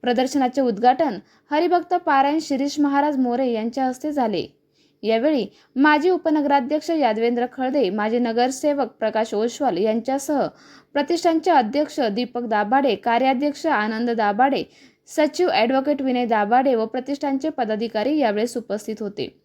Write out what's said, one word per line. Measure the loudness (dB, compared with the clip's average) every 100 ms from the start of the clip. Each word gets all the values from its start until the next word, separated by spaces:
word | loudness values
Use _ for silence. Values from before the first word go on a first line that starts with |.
प्रदर्शनाचे | 0 0 0 0 0 2
उद्घाटन | 0 2 2 4 0 -2 -12 _ _
हरिभक्त | 0 2 0 0
पारायण | -2 2 2 2 0
शिरीष | -2 -2 -2 0
महाराज | 2 2 2 2
मोरे | 0 0 0
यांच्या | -2 -4 -2 -4
हस्ते | -2 -4
झाले. | -2 0 -2 -6 _ _ _ _ _
यावेळी | -2 0 2 0 -2 _ _ 2
माजी | 4 4 2
उपनगराध्यक्ष | 0 0 0 2 0 0 -4 -2
यादवेंद्र | 0 0 0 0 0 -4 -4
खळदे, | -2 0 0
माजी | 0 0 0
नगरसेवक | 0 2 0 0 -2 0 -4 -2
प्रकाश | -2 -2 -2
ओसवाल | -2 -2 -2 -2 0
यांच्यासह | 0 0 -2 -4 -2 -2 -2 -6 -20 -20 _
प्रतिष्ठानचे | -4 -2 0 2 2 4
अध्यक्ष | 4 4 0 -2 -2
दीपक | -2 -2 -4 -6
दाभाडे, | -2 -2 2 2 2 0
कार्याध्यक्ष | 0 2 2 0 -2 -2 -2
आनंद | 0 -2 -2 -2
दाभाडे, | 0 0 2 2 2 -6 _ -20 _ _
सचिव | 0 0 2 0
ॲडव्होकेट | 2 2 0 0 -2
विनय | 0 0 0
दाभाडे | 0 2 4 4 2
व | 0
प्रतिष्ठानचे | -6 -6 -4 -2 -2 -4
पदाधिकारी | -4 -4 -2 -4 -2 0 2
यावेळेस | 2 0 -2 -4
उपस्थित | -6 -8 -6 -8
होते. | -8 -6 -8 _